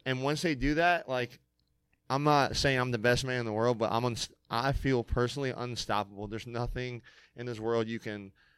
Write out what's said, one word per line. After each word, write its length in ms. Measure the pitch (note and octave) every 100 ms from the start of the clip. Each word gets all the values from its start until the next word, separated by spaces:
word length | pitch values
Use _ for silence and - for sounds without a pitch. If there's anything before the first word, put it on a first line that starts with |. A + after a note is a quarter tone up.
And 180 | - C3
once 200 | C3+ D#3
they 120 | F3
do 200 | C#3 C3+
that, 340 | D3+ E3+ E3+ -
like, 320 | B2+ B2 - _ _ _ _ _ _ -
I'm 120 | C3+
not 320 | D3 D3 C3
saying 240 | - C#3+ C3
I'm 120 | B2
the 80 | A#2+
best 260 | A#2 A#2+
man 160 | C3 B2+
in 60 | A#2
the 60 |
world, 260 | G#2+ A#2 A#2
but 120 | A2
I'm 140 | A2+
uns-, 240 | B2 A2+ - - -
I 220 | A#2 C3+
feel 300 | C#3 C#3 B2+
personally 500 | A2+ - A#2+ B2+ C3+ -
unstoppable. 680 | B2 A#2 - G#2 G2+ G2+ G#2
There's 180 | A2 A#2+
nothing 540 | A#2 A#2+ B2 B2 A#2+ - - -
in 120 | - B2
this 120 | A2
world 300 | A2 A#2 A2+
you 100 | A2+
can 340 | A#2 G#2 G2 - _